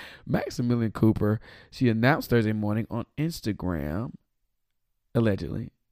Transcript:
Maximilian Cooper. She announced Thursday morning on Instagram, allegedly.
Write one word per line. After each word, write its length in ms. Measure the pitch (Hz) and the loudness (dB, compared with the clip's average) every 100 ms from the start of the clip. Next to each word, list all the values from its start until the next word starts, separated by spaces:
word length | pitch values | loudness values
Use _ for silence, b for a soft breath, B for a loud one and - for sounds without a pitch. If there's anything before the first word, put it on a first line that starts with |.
| B B - | B B -2
Maximilian 640 | - - - 120 120 110 | -2 -2 -2 0 2 0
Cooper. 500 | - 110 104 104 110 B B B | 2 2 2 2 0 B B B
She 180 | - 123 | 0 2
announced 400 | 110 120 160 - | 4 4 2 2
Thursday 240 | 120 107 | 2 2
morning 320 | 107 104 107 110 | 0 0 -2 -4
on 140 | 117 - - | -6 -8 -6
Instagram, 960 | 160 165 113 98 87 82 73 85 127 - _ _ _ _ _ _ _ _ _ 120 | -6 -4 -6 -4 -4 -2 -4 -4 -6 -10 _ _ _ _ _ _ _ _ _ 2
allegedly. 560 | 113 98 85 - 117 - _ | 2 2 -2 -6 -8 -14 _